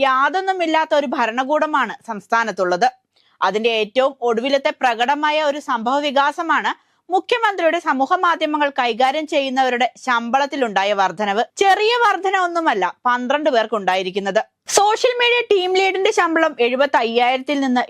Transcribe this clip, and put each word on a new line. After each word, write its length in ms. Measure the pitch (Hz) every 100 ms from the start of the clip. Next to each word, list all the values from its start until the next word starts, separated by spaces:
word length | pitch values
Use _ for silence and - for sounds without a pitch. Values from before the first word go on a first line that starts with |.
| 269
യാതൊന്നുമില്ലാത്ത 840 | 262 294 370 381 370 330 320 311 294
ഒരു 100 | 285 285
ഭരണകൂടമാണ് 800 | 226 240 262 302 302 294 220 170 -
സംസ്ഥാനത്തുള്ളത്. 800 | 208 - 233 220 185 180 180 247 - _ _ _ - 185
അതിന്റെ 260 | 208 233 220
ഏറ്റവും 340 | 214 254 269 262 240
ഒടുവിലത്തെ 440 | 226 269 277 302 294
പ്രകടമായ 560 | 254 226 247 294 302 302 294
ഒരു 100 | 294 294
സംഭവ 260 | 220 233 277 294
വികാസമാണ് 680 | 269 285 294 330 269 214 - _ _ -
മുഖ്യമന്ത്രിയുടെ 640 | 359 - 480 440 381 320 339 320
സമൂഹ 240 | 262 269 359 359
മാധ്യമങ്ങൾ 440 | 330 311 302 285 277
കൈകാര്യം 480 | 240 220 262 302 302
ചെയ്യുന്നവരുടെ 560 | 302 269 262 262 240 254 -
ശമ്പളത്തിലുണ്ടായ 840 | 254 233 233 262 277 294 233 190 202 202
വർധനവ്. 440 | 185 170 208 202 247 -
ചെറിയ 320 | 392 381 427 480
വർധന 320 | 427 381 381 392 359
ഒന്നുമല്ല 400 | 339 320 214 180 - 247
പന്ത്രണ്ട് 420 | 247 247 294 302 240
പേർക്കുണ്ടായിരിക്കുന്നത്. 840 | 220 214 185 190 185 196 196 196 - _ - 415
സോഷ്യൽ 360 | 415 440 508 494
മീഡിയ 200 | 480 480 466
ടീം 220 | 403 370 370
ലീഡിന്റെ 320 | 381 381 392 415
ശമ്പളം 340 | 339 320 320 269 240
എഴുപത്തയ്യായിരത്തിൽ 920 | 254 277 277 233 233 240 262 262 285 269
നിന്ന് 180 | 247